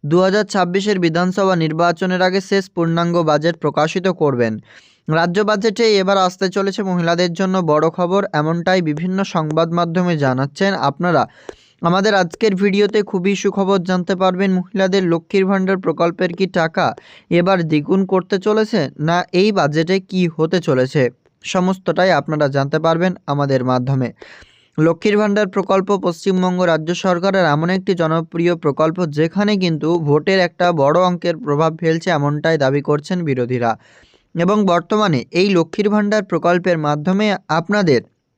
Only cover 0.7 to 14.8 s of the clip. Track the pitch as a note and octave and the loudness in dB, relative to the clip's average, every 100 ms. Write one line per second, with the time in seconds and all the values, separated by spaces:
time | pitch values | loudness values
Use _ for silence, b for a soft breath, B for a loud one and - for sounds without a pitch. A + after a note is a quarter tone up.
0.7 | F#3+ G3+ G3 E3+ D#3+ F3+ F#3 F#3+ F3+ D#3+ | -2 -2 0 0 0 -2 0 0 2 0
1.7 | D#3+ F3 E3 F#3 F#3 F#3 F#3+ F#3+ G3 F#3+ | 0 0 0 -2 0 0 0 0 -2 -2
2.7 | - E3 E3 E3+ F3 D#3+ D3 D#3+ E3+ D3+ | -4 -2 0 0 0 2 2 0 -2 -4
3.7 | C#3+ D#3 F#3 F#3 F3+ D3+ B2+ A2+ G#2+ b | 0 -2 0 -2 0 0 0 -2 -2 b
4.7 | b b b - D#3 E3+ F3 G#3 G#3 A3 | b b b -4 0 0 0 0 0 -2
5.7 | G#3+ A3+ G3+ F#3 G3 F#3 F#3 F#3+ G3 G3 | 0 2 2 2 2 0 0 -4 -2 -4
6.7 | F#3+ G3 F3 E3 E3+ F3+ E3 F#3+ F#3 E3 | -4 -2 0 0 0 0 0 -2 0 2
7.7 | D3+ D#3+ E3 F3 F#3+ G3+ D#3 D#3 E3+ E3+ | 2 0 0 0 0 0 -2 -2 -2 0
8.7 | F#3 D#3+ D3+ F3+ F#3+ G3 F3+ D#3 D#3 E3 | 0 0 -4 -4 -4 -2 -4 -2 -2 0
9.7 | F3 E3+ E3+ F3+ D#3+ C#3 B2+ C#3 - G3 | 0 -2 0 0 0 0 0 -4 -2 -2
10.7 | F#3 C3+ - F3 D#3 A2 B B B B | 0 -2 -2 0 0 0 B B B B
11.7 | B E3+ F#3 G3 G3+ F#3 - A3+ F#3+ G3+ | B 0 0 2 2 0 0 -2 2 0
12.7 | G3 G#3 G#3+ G#3 F#3+ F3+ G3 G3+ G3 F#3+ | 2 2 0 -2 -2 -2 0 -2 -2 0
13.7 | G3 F3+ F#3 F3 F#3 F#3 F3+ G3 F#3 F3 | 0 0 -2 -2 0 0 0 0 0 -2
14.7 | F#3+ | -2